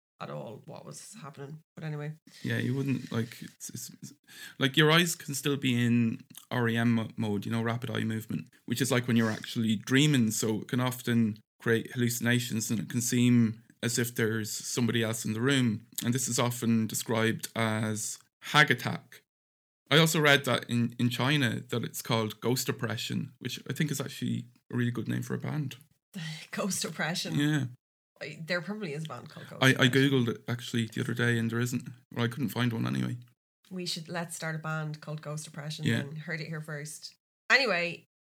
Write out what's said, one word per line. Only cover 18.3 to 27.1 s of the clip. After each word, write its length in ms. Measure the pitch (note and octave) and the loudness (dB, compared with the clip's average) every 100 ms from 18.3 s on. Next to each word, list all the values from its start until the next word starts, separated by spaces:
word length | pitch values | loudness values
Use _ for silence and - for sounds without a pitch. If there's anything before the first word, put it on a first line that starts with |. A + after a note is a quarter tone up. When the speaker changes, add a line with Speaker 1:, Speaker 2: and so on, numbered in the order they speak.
| _ | _
Speaker 2:
hag 280 | - D3 D3+ | 2 6 6
attack. 520 | A#2+ A2 E2 - - _ _ _ _ _ _ - | 4 -2 -6 -10 -20 _ _ _ _ _ _ 2
I 100 | D3 | 6
also 200 | E3 D#3+ | 6 6
read 240 | D3 C#3 | 6 6
that 220 | C3 A#2+ - | 4 0 0
in, 260 | A#2+ A#2 A#2+ | 0 0 2
in 100 | A#2+ | 0
China 520 | A#2+ B2+ D3+ A#2+ A#2 - | 2 2 4 2 0 -4
that 160 | A#2+ A#2 | -4 -4
it's 160 | - | -6
called 400 | - A#2 A2 - | 0 0 0 -2
ghost 260 | A#2 C3 - | -2 0 -2
oppression, 640 | B2+ A2+ A#2 - - - - | -4 -4 -4 -4 -4 -6 -8
which 180 | B2+ - - | -10 -10 -8
I 40 | |
think 160 | C3+ D3+ | -2 -2
is 120 | C#3 | -2
actually 460 | B2+ - B2 A#2 - _ - | -6 -6 -4 -4 -6 _ -6
a 60 | B2 | -2
really 160 | A#2+ | -2
good 160 | A#2 A#2 | -2 -4
name 140 | B2 | -4
for 100 | B2 | -4
a 40 | B2 | -6
band. 380 | C3 C#3+ D3+ - _ _ _ | -4 -4 -6 -10 _ _ _
Speaker 1:
<laughs> 380 | F#3+ D#3+ D#3 - | -12 -10 -12 -10
Ghost 320 | - G3 F#3+ | -6 -4 -4
oppression. 560 | - D#3+ D#3 | -6 -4 -4